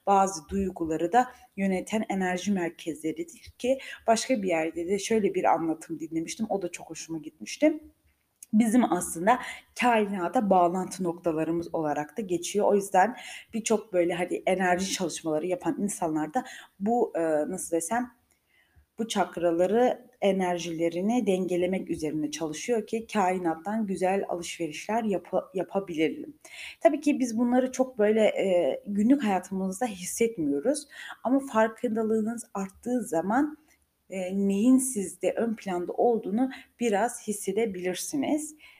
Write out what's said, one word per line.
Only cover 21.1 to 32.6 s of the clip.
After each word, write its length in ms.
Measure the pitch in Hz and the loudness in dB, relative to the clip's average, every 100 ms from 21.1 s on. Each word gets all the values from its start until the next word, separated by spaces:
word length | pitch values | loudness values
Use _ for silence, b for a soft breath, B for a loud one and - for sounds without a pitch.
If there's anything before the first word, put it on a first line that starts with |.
| 247 202 | 2 2
dengelemek 640 | 185 175 175 180 190 - | 2 2 0 0 -2 -4
üzerine 400 | 160 151 151 147 | -4 -4 -2 -4
çalışıyor 560 | - 160 151 - 233 220 | -4 -6 -6 -2 -2 -2
ki 200 | 226 220 | -6 -4
kainattan 760 | 214 185 185 175 160 190 220 202 | 0 2 2 -2 -4 -4 -4 -2
güzel 380 | 180 180 196 - | 0 0 0 -2
alışverişler 760 | 175 170 - 160 151 - 220 | -6 -6 -6 -8 -8 -4 -2
yapa-, 460 | 220 175 - 185 - | 0 -2 -2 -4 -2
yapabilelim. 840 | 185 170 196 196 156 156 - - - B B B B | -6 -4 -4 -4 0 0 0 -12 -16 B B B B
Tabii 200 | 339 302 | 2 4
ki 180 | 294 233 | 0 2
biz 200 | 247 220 | 0 2
bunları 340 | 240 254 254 | 2 4 2
çok 260 | 254 262 - | 0 -2 2
böyle, 260 | 208 220 | 4 6
e, 560 | 214 - 190 180 143 - - | 4 4 2 4 2 -2 -4
günlük 380 | 202 214 285 | 2 4 6
hayatımızda 600 | 220 185 - 190 190 185 247 | 4 0 -2 -4 -4 -2 -4
hissetmiyoruz 1040 | 185 180 - 233 226 147 143 208 302 - B B B | -6 -8 0 0 0 -2 0 0 -2 -4 B B B
ama 160 | 226 269 | 0 0
farkındalığınız 1040 | 269 220 226 226 247 220 220 220 214 233 - | 2 2 2 0 -4 0 0 0 0 -6 -10
arttığı 480 | 196 | -8